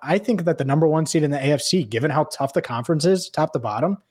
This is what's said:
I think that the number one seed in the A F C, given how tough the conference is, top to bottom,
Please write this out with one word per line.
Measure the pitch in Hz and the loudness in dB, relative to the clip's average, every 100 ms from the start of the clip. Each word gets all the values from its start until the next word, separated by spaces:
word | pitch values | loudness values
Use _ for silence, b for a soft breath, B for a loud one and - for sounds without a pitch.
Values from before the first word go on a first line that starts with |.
I | 147 196 | -2 0
think | 214 196 170 | 0 0 0
that | 160 | 0
the | |
number | 135 151 160 | 0 4 4
one | 156 160 | 2 2
seed | 165 | 0
in | 147 | 0
the | 143 | 0
A | 139 | 0
F | 143 | 0
C, | - 185 | 2 0
given | 110 113 151 | 0 -2 0
how | 143 151 | 0 -2
tough | - 139 | -4 -2
the | 170 | -2
conference | - 117 120 156 170 | -4 -4 -2 0 2
is, | 190 - | 2 0
top | - 156 | -2 -2
to | 147 | -2
bottom, | 113 107 170 196 _ | -4 -2 -2 -2 _